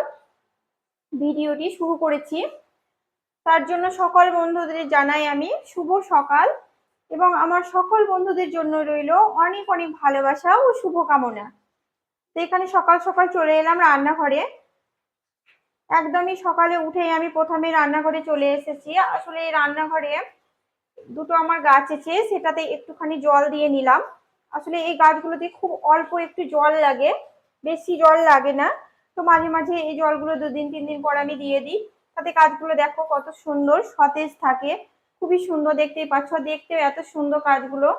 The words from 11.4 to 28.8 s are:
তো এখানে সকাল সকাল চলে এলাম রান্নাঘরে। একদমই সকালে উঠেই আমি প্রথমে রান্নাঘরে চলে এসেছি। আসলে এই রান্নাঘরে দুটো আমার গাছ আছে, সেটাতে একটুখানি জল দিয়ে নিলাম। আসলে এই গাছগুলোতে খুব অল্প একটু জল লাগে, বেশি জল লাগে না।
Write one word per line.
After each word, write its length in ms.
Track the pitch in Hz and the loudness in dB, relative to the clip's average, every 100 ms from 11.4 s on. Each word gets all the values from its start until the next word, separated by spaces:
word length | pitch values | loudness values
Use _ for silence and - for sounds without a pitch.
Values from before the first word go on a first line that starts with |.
| 208 - _ _ _ _ _ _ _ - | -14 -18 _ _ _ _ _ _ _ -8
তো 20 | |
এখানে 260 | 349 370 370 | -4 -4 0
সকাল 300 | 370 349 349 | 0 4 2
সকাল 260 | 349 370 359 | 2 2 2
চলে 260 | 359 311 311 | 2 2 2
এলাম 180 | 311 349 | 2 4
রান্নাঘরে। 640 | 339 277 277 320 294 277 453 - _ _ _ _ _ _ _ _ _ _ _ _ _ | 4 4 2 0 0 0 -2 -10 _ _ _ _ _ _ _ _ _ _ _ _ _
একদমই 460 | 320 311 330 359 370 | -2 0 0 -2 -2
সকালে 400 | 370 330 339 349 | -2 0 2 0
উঠেই 340 | 320 339 339 | -2 -2 0
আমি 180 | 320 330 | 0 -2
প্রথমে 380 | 311 320 320 330 | -2 -2 -2 0
রান্নাঘরে 480 | 320 294 302 302 320 | 0 2 0 -2 -2
চলে 260 | 311 294 277 | -2 0 0
এসেছি। 380 | 285 294 285 294 339 381 302 | -2 -4 -12 -4 0 0 -2
আসলে 240 | 339 330 | -8 -8
এই 100 | 330 | -4
রান্নাঘরে 600 | 311 285 294 311 320 294 294 440 _ _ _ _ _ _ - - | -2 -2 -2 -4 -4 -4 -6 -8 _ _ _ _ _ _ -20 -16
দুটো 240 | 254 302 | -12 -2
আমার 260 | 330 320 330 | 0 0 0
গাছ 260 | 294 269 285 | 4 4 4
আছে, 220 | 302 302 349 440 | -6 -4 -2 -2
সেটাতে 320 | 403 311 311 | -2 -2 -4
একটুখানি 540 | 311 294 - - 311 320 | -6 -8 -12 -10 -8 -2
জল 220 | 285 285 294 | 2 4 2
দিয়ে 180 | 294 294 | 0 0
নিলাম। 320 | 277 262 262 - - _ _ _ | 0 4 2 2 -12 _ _ _
আসলে 240 | 302 311 339 | -12 -8 -6
এই 140 | 330 330 | -6 4
গাছগুলোতে 500 | 311 320 330 330 339 | 4 4 -2 -8 -8
খুব 220 | - 370 - | -8 -8 -2
অল্প 280 | 294 320 320 349 | 2 2 2 -4
একটু 240 | 330 - | -6 -8
জল 280 | 311 302 294 311 | -4 2 2 4
লাগে, 300 | 294 254 285 - - _ _ _ | 2 2 0 -2 -8 _ _ _
বেশি 300 | 294 320 330 339 | -8 -8 -4 4
জল 200 | 320 320 330 | 6 6 6
লাগে 280 | 277 262 | 6 4
না। 140 | 277 302 - | 0 -2 -2